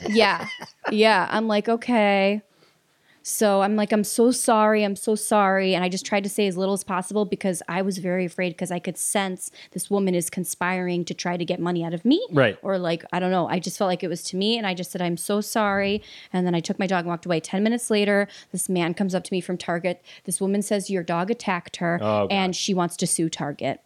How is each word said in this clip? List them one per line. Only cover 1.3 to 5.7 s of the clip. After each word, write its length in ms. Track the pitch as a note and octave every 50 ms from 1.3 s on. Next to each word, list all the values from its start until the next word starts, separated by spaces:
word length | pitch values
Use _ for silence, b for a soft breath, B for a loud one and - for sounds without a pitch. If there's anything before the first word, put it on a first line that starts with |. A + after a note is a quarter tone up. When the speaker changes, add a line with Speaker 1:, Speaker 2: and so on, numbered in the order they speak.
| - G#3+ A3 A3+
Speaker 1:
like, 200 | G#3+ G#3 G#3 -
"Okay." 720 | A3+ A3+ - - B3 A3+ G#3 G3+ G3+ G3 G3 G3 G3+ G#3+ - b b b b b b b b b b b b b b b b
So 380 | - - - A3+ G#3 G3+ G3
I'm 160 | G3 G3+ G#3
like, 160 | G#3+ G#3 G#3 -
"I'm 100 | G#3+ G3+
so 280 | - - - A#3 A#3+
sorry. 520 | B3+ B3+ - - A#3 G#3+ G#3+ G#3+ A3 G#3+ G#3+
I'm 140 | G3+ G3+
so 180 | F#3+ - - G#3+
sorry." 600 | G#3+ - - A3+ G#3 G3+ F#3+ F#3+ F#3+ F#3+ F#3+